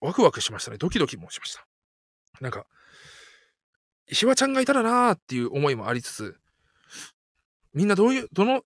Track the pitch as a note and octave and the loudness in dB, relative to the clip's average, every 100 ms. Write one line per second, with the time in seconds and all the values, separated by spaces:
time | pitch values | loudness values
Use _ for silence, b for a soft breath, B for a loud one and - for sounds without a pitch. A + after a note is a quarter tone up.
0 | C#3+ F3+ F3+ A2+ - G2+ - G#2+ F3 - | -4 4 4 4 -4 -8 -10 -6 -4 0
1 | D3 G2 F2 - - - - _ _ _ | -2 -4 -16 -14 -14 -14 -18 _ _ _
2 | _ _ _ - C3 A2+ - b b b | _ _ _ -14 -10 -10 -14 b b b
3 | b b b b b _ _ _ _ _ | b b b b b _ _ _ _ _
4 | - - A#3 B3+ C4+ C4+ C4 C#4 A3+ B3 | -6 0 2 4 2 2 2 2 2 4
5 | B3 F#3 - B2+ A#2+ C#3 C#3+ A#2+ G2 A#2+ | 2 2 -2 -4 -2 0 0 0 -2 -4
6 | - - G#2 - _ B B B B B | -6 -10 -12 -14 _ B B B B B
7 | B _ _ _ _ _ _ C#3+ G3+ F#3+ | B _ _ _ _ _ _ -2 2 4
8 | A3+ C4 A3+ - A3 C4 | 4 2 -4 -2 0 0